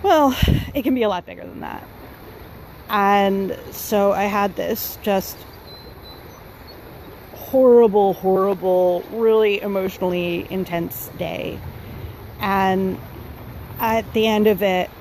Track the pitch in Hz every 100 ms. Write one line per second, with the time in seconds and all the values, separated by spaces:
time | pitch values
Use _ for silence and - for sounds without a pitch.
0 | 403 330 277 254 - - - 285 277 262
1 | 214 180 - 90 - - - - - -
2 | - - - - - - - - - 214
3 | 196 202 196 196 196 - - - - 208
4 | 202 190 202 202 202 185 175 226 - -
5 | - 196 - - - - - - - -
6 | - - - - - - - - - -
7 | - - - - - 269 262 240 233 202
8 | 196 180 190 190 196 185 185 185 180 175
9 | - 220 226 220 214 196 208 196 190 -
10 | 185 180 175 175 - 190 185 175 170 -
11 | - - 180 85 - - - - - -
12 | - - - - 202 196 190 190 190 185
13 | - - - - - - - - 226 226
14 | 220 220 220 214 214 196 202 185 180 -